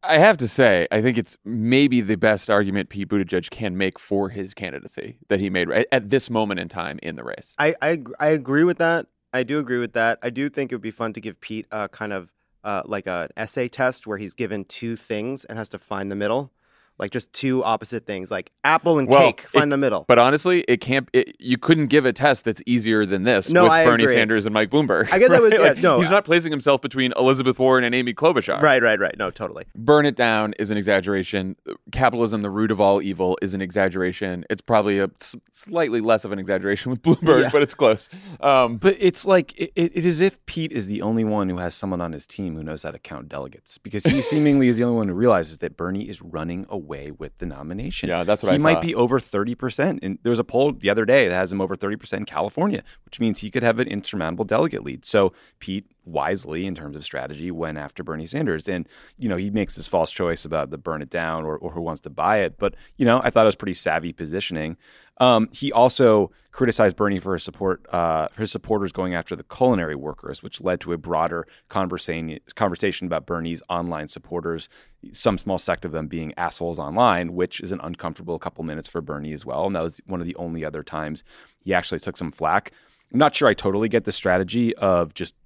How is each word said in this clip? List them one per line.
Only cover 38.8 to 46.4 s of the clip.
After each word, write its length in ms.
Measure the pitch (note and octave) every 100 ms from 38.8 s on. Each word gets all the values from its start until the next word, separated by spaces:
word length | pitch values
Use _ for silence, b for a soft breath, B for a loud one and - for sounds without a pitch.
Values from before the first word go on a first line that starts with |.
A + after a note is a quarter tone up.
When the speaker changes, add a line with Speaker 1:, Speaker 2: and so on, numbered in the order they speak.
| F#3 G3
Speaker 3:
it's 240 | F#3 -
like, 340 | - F#3+ D#3 -
it, 140 | E3
it 300 | - E3+ - E3+
is 140 | D#3+
if 240 | F#3+ - -
Pete 240 | - D#3+
is 140 | - F#2+
the 140 | G#2
only 220 | G2 A2+
one 240 | A2 G#2+ F#2+
who 80 | F2+
has 180 | F2
someone 280 | - G2 F2+
on 100 | E2+
his 140 | D#2 -
team 260 | - F#2+
who 80 | D#2
knows 200 | D#2 D#2
how 60 | D#2+
to 60 | -
count 300 | - C#2+ D2
delegates, 480 | C#2+ C2+ - _ -
because 260 | - G#2
he 160 | D#3 C3+
<laughs> 0 |
seemingly 460 | - D3+ D3+ C#3 B2+
is 80 | A2+
the 80 |
only 120 | A#2+ A#2
one 100 | G#2
who 60 |
realizes 440 | F2+ A#2+ G2 D#2+ D#2
that 180 | E2 -
Bernie 320 | E2+ G2 -
is 120 | G2
running 420 | E2 D#2+